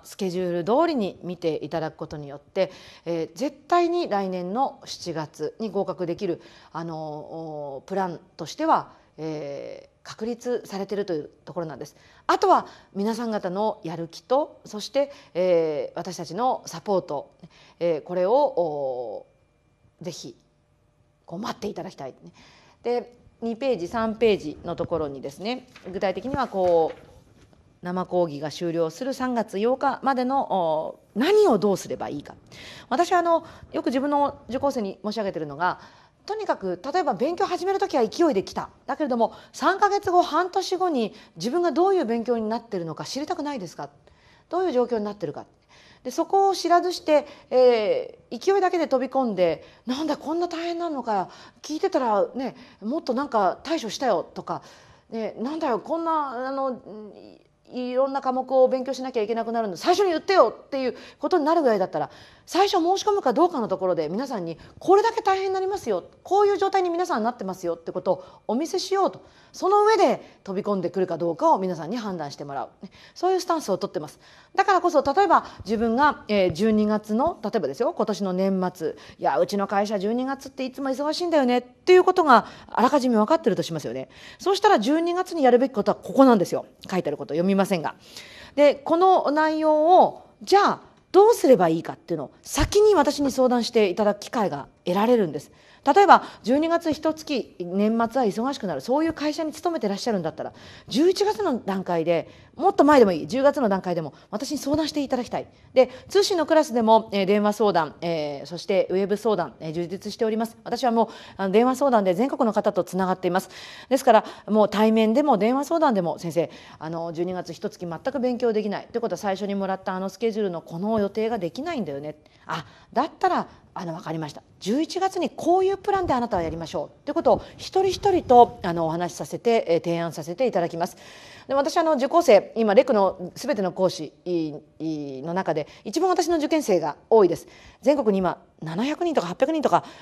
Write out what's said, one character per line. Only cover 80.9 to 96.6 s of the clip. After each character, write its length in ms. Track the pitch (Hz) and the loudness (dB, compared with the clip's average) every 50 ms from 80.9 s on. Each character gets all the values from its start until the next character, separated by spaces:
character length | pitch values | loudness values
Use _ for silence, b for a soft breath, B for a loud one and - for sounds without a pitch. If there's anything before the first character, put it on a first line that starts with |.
| 269 240 285 302 | -4 -2 -2 -4
し 80 | 311 - | -4 -4
い 60 | 349 | -2
ん 40 | 349 | 0
だ 80 | 330 302 | 2 2
よ 60 | 269 | 4
ね」 140 | 247 247 247 | 4 2 0
っ 20 | |
て 300 | 247 - _ _ - - | -2 -4 _ _ 4 6
い 60 | 370 370 | 6 8
う 80 | 359 | 8
こ 80 | 370 359 | 6 4
と 100 | 370 330 | 4 6
が 220 | 302 247 214 - B B B B B | 6 6 6 6 B B B B B
あ 140 | - - | 0 2
ら 80 | 214 254 | 2 4
か 120 | - 294 | 4 2
じ 80 | 240 254 | 2 2
め 80 | 240 214 | 2 4
分 80 | 214 | 4
か 100 | 220 311 | 4 2
っ 60 | 320 | 2
て 80 | 320 233 | 2 0
る 80 | 185 - | 0 0
と 60 | 160 | -2
し 100 | - 170 | -4 -6
ま 80 | 156 | -6
す 60 | - 127 | -6 -8
よ 60 | 113 | -8
ね。 140 | 131 131 - B B B B B B | -8 -10 -12 B B B B B B
そ 140 | - 359 392 | -2 0 0
う 20 | |
し 60 | 370 | 4
た 80 | - 427 | 4 6
ら 100 | 392 285 | 6 4
十 220 | 202 240 294 330 | 4 2 0 0
二 120 | 330 349 349 | 0 0 -2
月 220 | 359 370 359 349 | -2 -4 -4 -2
に 80 | 330 269 | 2 4
や 80 | 254 | 6
る 80 | 233 240 | 6 6
べ 80 | 254 269 | 4 2
き 80 | - | 0
こ 80 | 214 196 | 0 0
と 80 | - | 0
は 40 | 190 | 0
こ 180 | - - - 180 | -2 -4 0 4
こ 100 | 254 269 | 6 8
な 100 | 262 233 | 8 8
ん 40 | 202 | 6
で 80 | 170 | 4
す 80 | - - | 0 -2
よ。 120 | 127 - - _ _ - - | -4 -6 -8 _ _ -12 -6
書 60 | 196 | -4
い 80 | 185 - | -4 -2
て 60 | - | -2
あ 20 | |
る 60 | 147 - | -4 -6
こ 80 | 143 | -6
と 80 | - 139 | -4 -2
読 120 | 160 175 | 0 0
み 100 | 196 196 | 2 2
ま 100 | 190 196 | 2 2
せ 100 | 185 196 | 2 0
ん 60 | 170 | -2
が。 140 | 147 120 - B B B B B B B B B B B B | -2 -4 -8 B B B B B B B B B B B B
で、 200 | - 294 294 247 | 4 6 6 6
こ 200 | - - - 311 | 4 0 0 2
の 360 | 339 370 381 370 330 - - | 4 6 6 6 6 4 2
内 280 | 285 311 311 311 311 311 | 2 2 2 2 2 2
容 420 | 311 311 311 302 302 330 370 339 | 2 2 4 4 6 6 8 8
を、 220 | 240 160 - - - - _ - | 8 6 2 -4 -16 -20 _ -14
じ 140 | 220 - 359 | -2 4 4
ゃ 100 | 403 403 | 4 6
あ、 140 | 277 175 - - - _ _ _ _ | 4 2 -2 -6 -16 _ _ _ _
ど 200 | - 349 403 440 | 6 6 8 8
う 40 | 480 | 6
す 140 | - - 302 | 6 6 6
れ 100 | 254 185 | 6 6
ば 120 | 185 165 | 6 2
い 100 | 165 165 | 2 0
い 40 | 160 | -4
か 100 | - 143 | -6 -12
っ 40 | - | -12
て 160 | _ - 170 | _ -6 -6
い 20 | |
う 20 | 156 | -6
の 60 | 135 | -6
を 60 | - b b b | -8 b b b
先 380 | - - 277 311 - - 403 | -6 -2 -2 0 2 4 4
に 120 | 427 427 403 | 6 6 6
私 280 | 330 285 294 285 - | 4 4 2 0 0
に 100 | 285 269 | -2 -2
相 180 | - - 254 247 | 2 2 2 2
談 140 | 247 247 226 | 2 2 0
し 80 | - | 0
て 160 | - 226 214 190 | 2 2 2 2
い 80 | 175 | 2
た 80 | 220 214 | 0 0
だ 100 | 208 202 | 0 0
く 60 | 202 | -2
機 100 | - - | -6 -6
会 200 | - 247 208 175 | -4 -2 -2 -2
が 160 | 143 143 - - _ _ - | -2 -6 -12 -14 _ _ -4
得 80 | 180 180 | -2 0
ら 120 | 202 208 233 | 2 4 4
れ 100 | 247 233 | 4 4
る 80 | 202 | 2
ん 60 | 160 | 0
で 80 | 139 147 | -2 -6
す。 120 | - - b b b b b b b | -10 -14 b b b b b b b
例 160 | 269 294 392 | 2 6 6
え 60 | 403 349 | 8 8
ば、 160 | 269 - B B B B B | 8 8 B B B B B
十 140 | 202 254 | 0 2
二 100 | 294 | 2